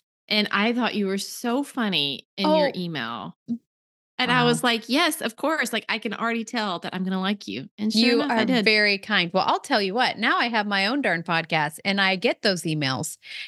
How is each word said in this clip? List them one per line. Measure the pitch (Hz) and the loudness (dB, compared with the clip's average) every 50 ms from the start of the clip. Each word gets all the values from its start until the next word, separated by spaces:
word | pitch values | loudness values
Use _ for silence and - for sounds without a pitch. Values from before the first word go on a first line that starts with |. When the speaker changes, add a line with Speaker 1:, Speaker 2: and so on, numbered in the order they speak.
| _ _ _ _ _ - | _ _ _ _ _ -2
Speaker 1:
And | 208 214 208 - | 0 0 0 0
I | - 202 208 233 233 | 0 0 0 0 0
thought | 247 233 - - | 0 0 0 0
you | 208 196 | 0 -2
were | 190 196 | -2 -2
so | 196 - - - - - 240 233 277 285 | -4 -4 -8 -10 -6 -4 -2 -2 -2 -4
funny | - - 269 226 202 185 151 143 143 131 - - _ _ | -4 -4 -4 -2 0 0 0 0 0 -4 -8 -12 _ _
in | - 196 302 | -2 2 2
your | 311 311 294 - | 4 4 4 2
Speaker 2:
Oh. | - 185 | 0 -4
Speaker 1:
email. | 175 170 160 139 117 113 117 107 90 185 - _ _ - 233 233 - _ _ _ _ _ _ _ _ _ _ - | -6 -6 -6 -6 -6 -6 -6 -8 -10 -12 -14 _ _ -8 -8 -8 -8 _ _ _ _ _ _ _ _ _ _ -4
And | 254 240 | 0 2
I | 247 254 | 2 4
Speaker 2:
Wow. | 240 | 4
Speaker 1:
was | 240 233 233 - | 4 2 4 2
like, | 240 233 220 - - | 2 0 0 0 0
"Yes, | 247 302 349 311 311 - | 2 2 2 2 0 -2
of | - 233 - | -6 -6 -6
course. | - - 294 320 302 254 240 | -4 -2 -2 0 0 -2 -2
Like, | 233 214 - - | -4 -4 -4 -4
I | 208 220 | -6 -4
can | 220 226 | -4 -6
already | 202 - 220 233 233 233 220 | -4 -2 -2 -2 -2 -4 -4
tell | - - 233 214 202 175 170 | -4 -4 -4 -2 -2 -4 -6
that | - - - | -8 -8 -6
I'm | 185 185 | -4 -4
gonna | 185 190 185 | -2 -2 0
like | 185 196 214 202 - | 0 -2 -2 -2 -6
you." | 208 - 113 - - - | -10 -10 -10 -10 -12 -8
And | - 214 214 214 | -4 -2 0 2
sure | 220 | 4
Speaker 2:
You | 226 240 240 226 294 | 4 6 4 4 2
Speaker 1:
enough, | 277 | 2
I | 240 220 | 2 2
Speaker 2:
are | 220 | 2
Speaker 1:
did. | 233 262 233 196 | 4 2 4 4
Speaker 2:
very | 220 214 214 208 202 202 | 4 4 4 4 4 2
kind. | 196 - - 214 190 175 170 | 0 -2 0 0 0 0 2
Well, | - 185 - | 0 0 2
I'll | - 311 381 | 2 0 0
tell | - - 277 214 | 0 0 0 2
you | 202 190 190 | 2 0 0
what, | 247 247 - - | 0 0 0 0
now | - 220 269 349 370 | 0 0 0 2 2
I | 262 | 0
have | 233 233 220 208 | 0 0 0 0
my | 208 202 196 196 | 0 0 0 0
own | 208 269 294 254 | 0 0 0 0
darn | 208 170 170 | 0 0 0
podcast | 165 - 170 165 160 - 170 160 147 151 - - - | 0 0 0 0 0 0 0 0 0 0 -4 -4 -4
and | 202 196 202 | -2 0 2
I | 196 190 190 | 2 2 2
get | 180 190 254 - - | 2 0 -2 -2 0
those | - 214 185 165 - | 0 0 0 0 0
emails | 165 156 156 143 131 131 - - - - - - - - - - | -2 0 0 0 0 0 -2 -4 -8 -10 -12 -16 -16 -14 -14 -12